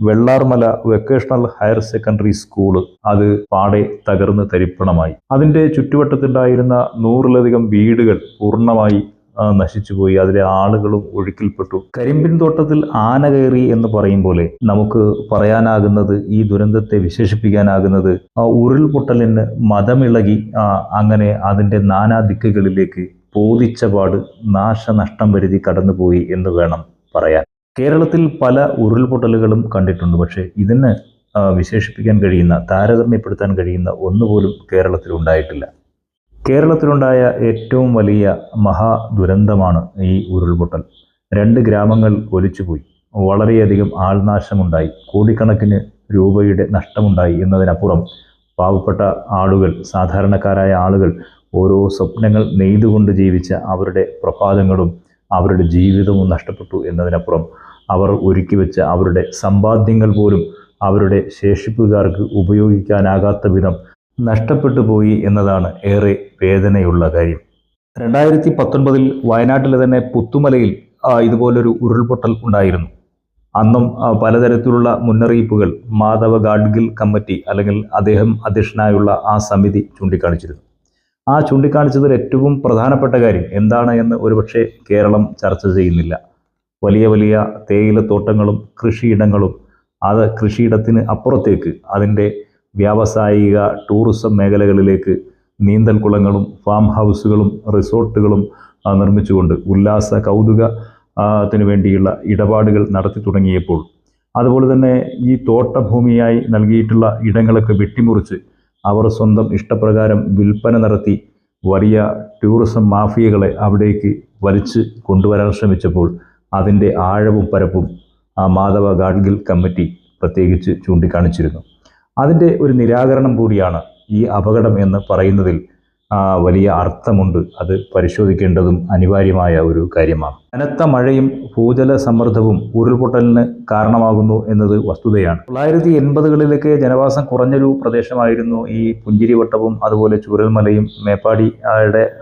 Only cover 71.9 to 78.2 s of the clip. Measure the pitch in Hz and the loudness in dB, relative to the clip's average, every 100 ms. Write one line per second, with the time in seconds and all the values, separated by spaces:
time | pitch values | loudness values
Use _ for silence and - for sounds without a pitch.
71.9 | 110 117 123 117 113 117 104 95 87 82 | 0 0 -2 -2 -4 -2 0 0 -2 -6
72.9 | - _ _ _ _ _ 104 110 120 117 | -14 _ _ _ _ _ 0 2 2 0
73.9 | - 120 107 113 113 120 120 123 120 120 | -2 -2 0 2 2 2 0 0 2 2
74.9 | 120 117 110 117 117 110 104 98 - - | 0 0 0 2 2 2 0 0 -4 -6
75.9 | 107 107 110 113 113 107 107 107 107 113 | 0 0 2 2 2 2 2 0 0 -2
76.9 | 110 104 104 104 92 - 101 101 104 104 | -2 -2 -2 -4 -8 -4 -4 -2 -2 -4
77.9 | 92 101 107 | -2 0 2